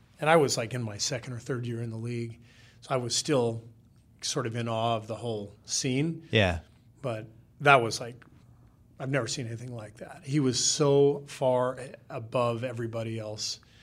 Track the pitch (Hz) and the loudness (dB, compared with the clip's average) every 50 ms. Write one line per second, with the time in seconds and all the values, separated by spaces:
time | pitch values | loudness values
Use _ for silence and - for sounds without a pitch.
0 | _ _ _ - 151 151 165 170 143 123 - 135 117 110 123 127 117 107 104 101 | _ _ _ -4 2 4 6 6 6 4 2 -2 -4 -4 -4 -4 -4 -6 -6 -4
1 | - - 139 117 - 135 123 113 - - 135 120 120 120 117 113 120 117 110 113 | -4 -4 -4 -6 -6 -8 -10 -10 -8 -6 -6 -4 -4 -6 -6 -6 -6 -6 -8 -8
2 | 113 120 120 117 117 117 113 - - - - - - - - - - - 143 127 | -8 -6 -6 -6 -6 -8 -10 -14 -20 -20 -20 -20 -20 -20 -20 -16 -6 -4 -2 -2
3 | 120 113 - - - - 151 127 120 117 113 113 - - - - - _ _ _ | -2 -2 -2 -2 0 2 2 2 2 2 0 -4 -8 -14 -20 -20 -20 _ _ _
4 | _ _ _ - - - - 147 120 117 110 120 117 117 113 113 113 117 117 110 | _ _ _ -10 -8 -6 -4 -4 -4 -4 -4 -4 -4 -2 0 0 2 2 2 0
5 | 107 107 110 107 120 120 110 104 101 98 - - - - - - - 135 127 135 | -2 -6 -8 -6 -4 -4 -4 -4 -6 -8 -14 -18 -10 -6 -4 -2 0 0 0 0
6 | 147 170 165 165 - - - 110 101 90 85 80 - - - - _ - - - | 0 0 -2 -6 -4 2 4 6 6 4 4 0 -6 -12 -20 -20 _ -20 -16 -10
7 | - 127 113 110 113 - - - - _ _ - 139 143 139 131 117 113 - - | -8 -6 -6 -6 -8 -14 -18 -20 -20 _ _ 0 6 6 6 6 6 2 -2 -4
8 | 127 120 123 - - - - - - - - - - - _ _ _ _ _ - | -6 -10 -14 -16 -20 -20 -20 -20 -20 -20 -20 -20 -20 -20 _ _ _ _ _ -10
9 | 143 131 139 135 117 - - 143 123 113 117 110 120 127 120 123 131 - - - | -4 -2 0 0 0 -2 -4 -6 -6 -6 -8 -10 -10 -10 -12 -12 -12 -14 -16 -16
10 | - - - - - 131 139 151 135 127 120 - - - - - 151 143 143 143 | -18 -18 -18 -14 -6 0 2 4 4 4 4 2 2 2 4 4 6 6 8 8
11 | 143 143 143 143 143 - - - 139 127 127 123 127 127 131 127 120 - - - | 8 6 4 2 -4 -10 -6 0 2 2 4 4 2 0 -2 -4 -8 -12 -14 -16
12 | - - 127 123 113 110 - 131 120 120 117 113 123 127 117 120 120 113 113 117 | -16 -12 -12 -10 -8 -2 0 2 2 2 2 0 -4 -6 -4 -4 -6 -6 -4 -6
13 | 113 113 113 113 107 107 107 107 - - - - - - - - | -6 -6 -6 -6 -8 -8 -8 -8 -8 -8 -8 -10 -14 -20 -20 -20